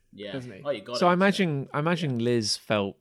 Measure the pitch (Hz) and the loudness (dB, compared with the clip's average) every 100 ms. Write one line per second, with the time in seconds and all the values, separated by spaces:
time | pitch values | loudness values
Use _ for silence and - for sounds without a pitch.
0 | _ - - 131 123 92 - 120 - - | _ -16 -10 -10 -10 -10 -6 -6 -6 2
1 | 175 180 196 196 180 143 - 147 160 170 | 4 6 4 2 0 0 -4 -4 0 0
2 | 160 120 120 120 104 - - 107 98 - | 0 0 2 2 0 -4 0 0 0 -4